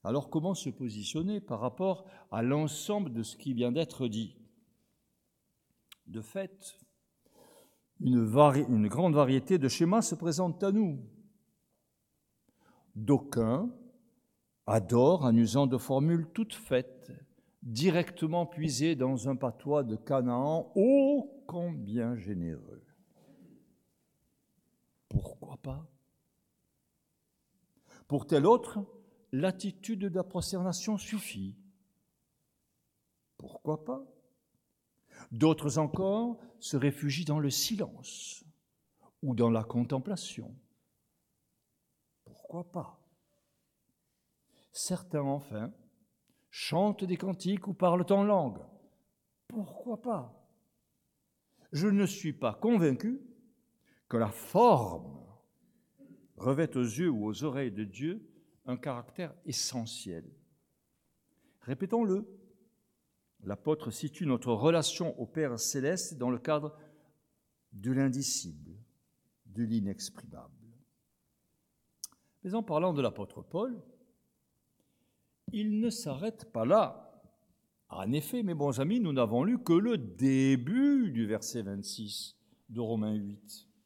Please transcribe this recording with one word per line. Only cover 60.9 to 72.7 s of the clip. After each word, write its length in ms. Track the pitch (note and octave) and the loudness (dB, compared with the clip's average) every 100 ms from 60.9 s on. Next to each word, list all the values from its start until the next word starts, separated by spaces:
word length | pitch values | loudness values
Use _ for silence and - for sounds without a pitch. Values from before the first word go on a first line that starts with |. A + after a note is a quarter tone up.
| _ _ _ _ _ _ _ | _ _ _ _ _ _ _
Répétons-le, 680 | - C3+ F#3 A#3 A3 F#3+ A3 - - _ _ _ _ _ _ _ _ _ | -10 -6 -2 0 0 -2 -4 -18 -20 _ _ _ _ _ _ _ _ _
l'apôtre 480 | F#2+ G2+ D3+ D#3 C3 | -10 -6 -2 -2 -4
situe 360 | - D3 - D#3 | -8 -10 -4 -2
notre 260 | A#2+ B2 | 0 0
relation 640 | A2 C#3+ E3 - - E3+ - | 2 4 4 0 -2 -6 -6
au 60 | A2+ | -6
Père 320 | D#3 C#3+ A#2 | -2 -2 -2
céleste 600 | - C#3 C3+ F3+ - C#3+ | -4 -2 -2 -2 -6 -4
dans 120 | B2 | -2
le 80 | A#2+ | -2
cadre 380 | D#3+ D3+ D3 - - _ _ _ _ _ _ _ _ | 0 -2 -2 -12 -20 _ _ _ _ _ _ _ _
de 200 | G2 A2 | -8 -2
l'indicible, 840 | C3 C3+ B2+ C3+ - F2 D2+ D2+ G2 - _ _ _ _ _ - | 0 2 0 -4 -4 -8 -14 -18 -20 -20 _ _ _ _ _ -14
de 160 | G2+ | -6
l'inexprimable. 920 | A#2 A2+ G2+ F#2+ - - - - - - - - _ _ _ _ _ _ _ _ _ _ _ _ - _ _ _ | 0 0 -2 -6 -12 -14 -18 -18 -20 -20 -20 -20 _ _ _ _ _ _ _ _ _ _ _ _ -20 _ _ _
Mais 120 | F#3 | -6
en 80 | A3 | -6
parlant 300 | G#3+ | 0